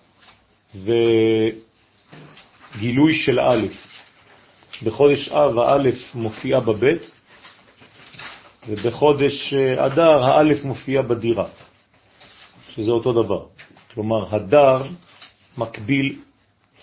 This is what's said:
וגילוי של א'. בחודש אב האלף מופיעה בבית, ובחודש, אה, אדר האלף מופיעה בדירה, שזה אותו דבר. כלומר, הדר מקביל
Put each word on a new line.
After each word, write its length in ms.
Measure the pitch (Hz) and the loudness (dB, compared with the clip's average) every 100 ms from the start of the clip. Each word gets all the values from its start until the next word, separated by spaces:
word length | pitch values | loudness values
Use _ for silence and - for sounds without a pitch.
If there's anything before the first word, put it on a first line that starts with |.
| _ _ _ _ _ _ _ 98 95 117 117 113 110 110 113 - - _ _ _ _ 151 - - - _ - 104 | _ _ _ _ _ _ _ -12 -2 0 2 2 2 2 -2 -4 -18 _ _ _ _ -20 -20 -20 -20 _ -20 -10
וגילוי 400 | 113 123 156 156 | -4 2 2 2
של 240 | - 123 | 0 0
א'. 280 | 127 120 98 - - - - _ _ _ _ _ - - | 2 0 -2 -8 -20 -20 -20 _ _ _ _ _ -20 -8
בחודש 460 | 113 - 143 139 - | -6 2 2 2 -2
אב 280 | 151 147 117 | 0 0 2
האלף 580 | 127 143 131 - - 123 | 2 2 0 -4 -8 -8
מופיעה 440 | 113 - 127 131 | -8 -8 -2 -2
בבית, 520 | 117 104 127 170 - - _ - - - _ _ - _ - - - - - _ 110 | 0 0 0 0 -6 -20 _ -20 -20 -20 _ _ -20 _ -20 -20 -18 -18 -20 _ -12
ובחודש, 840 | 107 120 113 147 143 143 - - | -6 -6 0 2 2 0 -2 -4
אה, 320 | 139 131 127 135 | 0 0 0 0
אדר 380 | 135 165 147 | 2 4 4
האלף 400 | 127 147 151 143 | 4 4 4 2
מופיעה 400 | 143 117 - 135 | -4 -10 -4 -2
בדירה, 440 | 117 113 113 101 87 - - _ _ _ _ _ - - - _ - | 0 -2 -2 -2 -4 -8 -20 _ _ _ _ _ -20 -20 -20 _ -18
שזה 220 | - 107 | -6 -2
אותו 320 | 120 127 117 | 0 0 0
דבר. 220 | 104 90 - _ - _ _ | 0 -4 -8 _ -20 _ _
כלומר, 420 | 110 107 110 92 107 | -8 -4 -4 -4 -6
הדר 480 | 95 147 135 131 135 180 _ - - _ _ - | 2 4 6 4 -2 -14 _ -20 -20 _ _ -12
מקביל 640 | 117 - 107 139 135 - - _ _ _ _ _ | -10 -10 -4 -2 -2 -8 -20 _ _ _ _ _